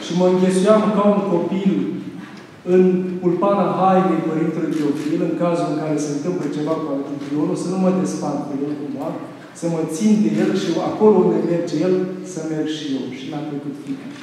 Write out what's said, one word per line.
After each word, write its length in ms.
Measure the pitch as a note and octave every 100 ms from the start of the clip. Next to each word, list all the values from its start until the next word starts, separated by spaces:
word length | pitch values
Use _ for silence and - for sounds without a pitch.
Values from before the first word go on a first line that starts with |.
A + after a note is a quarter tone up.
Și 80 | - F3
mă 60 | F#3
înghesuiam 540 | F#3 F#3 F#3 G3 G#3+ G#3 F#3+
ca 80 | G3+
un 80 | G3+ -
copil 400 | E3+ - F#3+ F#3+ E3+ - F3+ - - - - - - -
în 100 | F3+ F#3 F3+ F#3 -
pulpana 460 | F3 E3+ G3+ G3 F3 E3+
hainei 480 | F#3+ F#3 F3+ D#3+ D#3+
Părintelui 460 | D#3 E3+ - D#3 D3+
Teofil, 420 | D3 D3+ D3+ E3+ E3+
în 60 | D#3+
cazul 260 | F3 E3+ D3
în 60 | D3+
care 140 | D#3 D3 D3
se 60 |
întâmplă 320 | C#3+ F3+ E3+ D3 D3+
ceva 160 | D3+ D#3
cu 60 | D#3
avionul, 680 | C#3 C#3+ D3 C#3+ D3 E3+ F3+
să 60 | F3
nu 40 | F#3
mă 80 | F#3 -
despart 420 | - - D3+ C#3+ -
de 60 | C3+ C#3+
el 80 | D3
cumva, 280 | C#3+ B2+ D#3+ - - - - -
să 60 | E3+
mă 80 | E3 D#3 -
țin 180 | G#3+ G#3
de 60 | - -
el 100 | - F#3+
și 80 | - - -
acolo 260 | - G#3+ F#3+ E3+
unde 140 | E3 E3
merge 240 | E3+ - D3+ F3+
el, 60 | F#3 - - -
să 80 | - D#3
merg 180 | D#3 D3+ -
și 80 | D3 C3
eu. 80 | B2 B2
Și 80 | D3+
n-a 120 | D3+ D3+
trecut 260 | C#3+ C#3+ C3+
frica. 260 | - C3+ - -